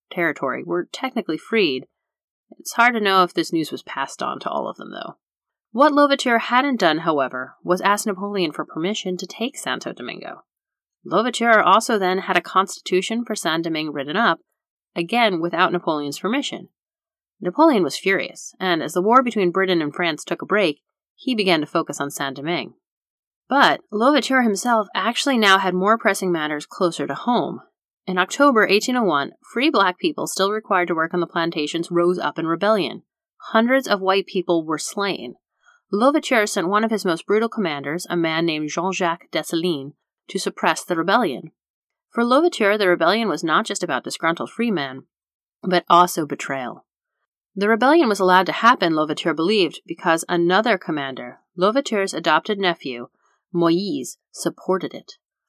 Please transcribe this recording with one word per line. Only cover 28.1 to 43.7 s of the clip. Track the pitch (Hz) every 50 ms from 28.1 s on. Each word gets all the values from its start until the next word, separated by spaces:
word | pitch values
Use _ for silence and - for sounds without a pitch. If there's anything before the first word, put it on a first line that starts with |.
| 185 185
October | 180 180 - - 285 294 262 220 202 -
eighteen | 190 208 208 - 247
oh | 254 233
one, | 190 156 139 139 - - _ _ - -
free | 233 262 311
black | 294 214 196 185 180 -
people | - 160 143 - 143
still | 156 - - 190 196
required | 208 220 214 - 208 185 175 170
to | 175
work | 160 160 165 -
on | 180
the | 170 165
plantations | - 175 165 170 170 165 151 147 - 165 170 -
rose | 180 170 175 175 180 175
up | - 147 151 -
in | 165 160
rebellion. | 165 170 196 208 220 208 165 120 110 110 - _ _ _ _ _ _ _ - -
Hundreds | - 226 226 240 262 269 262 -
of | 202 190
white | 190 185 190 196 185
people | - - 190 175 - 175 165 156
were | 156 160 147
slain. | - - - 208 196 202 165 - 113 123 117 _ _ _ _ _ _ _ _ _ _ _
Louverture | - 202 226 269 285 311 285 - 269 226 208 214
sent | - 208 165 175
one | 202 208 226
of | 220
his | 226 202 190
most | 190 165 165 -
brutal | - 196 214 226 226
commanders, | - - 202 165 151 143 139 143 151 180 - -
a | - 170
man | 165 160 160 160 165
named | 170 156 151 156 147
Jean-Jacques | - - 170 190 185 185 190 170 165 - - _
Dessalines, | - 160 151 - - 165 165 180 165 139 135 143 - _ _ _ _ _ _ -
to | - 196
suppress | - 190 - - - 180 160 - -
the | - 180
rebellion. | 165 160 175 196 247 240 170 127 107 - 156 - _ _ _ _ _ _ _ _ _ _ _
For | - - 233
Louverture, | 240 254 277 330 359 - - 226 196 208 220
the | 208 185
rebellion | 175 156 165 165 196 226 233 208
was | 151 147 -
not | 160 156 175 226
just | -